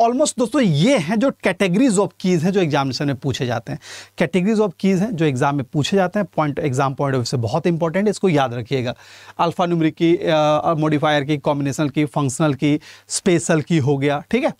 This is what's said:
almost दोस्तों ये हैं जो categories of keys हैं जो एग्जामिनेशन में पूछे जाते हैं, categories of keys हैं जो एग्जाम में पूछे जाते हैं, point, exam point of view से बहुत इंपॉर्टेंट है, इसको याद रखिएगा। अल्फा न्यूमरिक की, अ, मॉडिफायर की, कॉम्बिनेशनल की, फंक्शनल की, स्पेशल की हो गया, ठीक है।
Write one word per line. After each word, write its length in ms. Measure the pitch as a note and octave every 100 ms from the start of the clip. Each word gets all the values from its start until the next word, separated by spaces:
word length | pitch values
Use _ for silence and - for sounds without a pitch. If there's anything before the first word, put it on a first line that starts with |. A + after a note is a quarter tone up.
almost 380 | A#3 B3 D4+ -
दोस्तों 240 | A3+ D4
ये 360 | G#3+ C#3+ G#3+ C4+
हैं 200 | D3+ A3
जो 120 | C4+
categories 680 | - G#3 F3 G3 F3 C4+ F#3+
of 100 | G3
keys 340 | _ F#3 F3
हैं 80 | F3
जो 100 | G3
एग्जामिनेशन 460 | E3 C#3+ C3+ A#2+ D3
में 100 | C3
पूछे 300 | C#3 - B2
जाते 260 | A#2 -
हैं, 60 | C#3 - - - -
categories 380 | E3 F#3+ F#3+ G#3+ G#3+
of 20 |
keys 320 | - G3 F#3
हैं 160 | G#3+ E3
जो 80 |
एग्जाम 320 | D#3+ B2+ C#3+ C#3+
में 80 | -
पूछे 240 | D#3 C3+ G3
जाते 220 | F3+ G#3
हैं, 80 | F#3
point, 320 | - D3+ C#3+
exam 280 | D#3+ B2+ C3+
point 200 | C3+ C#3
of 60 |
view 100 | C3
से 120 | A#2+ C3
बहुत 300 | A2 D3+ F#3
इंपॉर्टेंट 400 | E3 E3 F3+ G#3
है, 40 |
इसको 180 | F#3 F#3+
याद 260 | D3 C3
रखिएगा। 400 | A#2+ A2+ C3+ A#2+ - - - - -
अल्फा 280 | E3+ D#3 F3
न्यूमरिक 280 | E3+ D#3
की, 220 | - E3 F3
अ, 580 | F3 D#3 D3+ D3+ E3+ D#3
मॉडिफायर 460 | D#3 D3+ D3+ D3
की, 140 | C#3 D3+
कॉम्बिनेशनल 500 | D#3 C#3+ C#3 B2+ D3+
की, 160 | D#3
फंक्शनल 500 | D3+ D3+ C#3 - D#3
की, 260 | C#3 D3 D#3 - - -
स्पेशल 520 | - G3 E3+ - D#3+
की 180 | - E3
हो 200 | C3+ C#3
गया, 260 | C#3+ C#3+ -
ठीक 140 | A#3
है। 80 | C#4+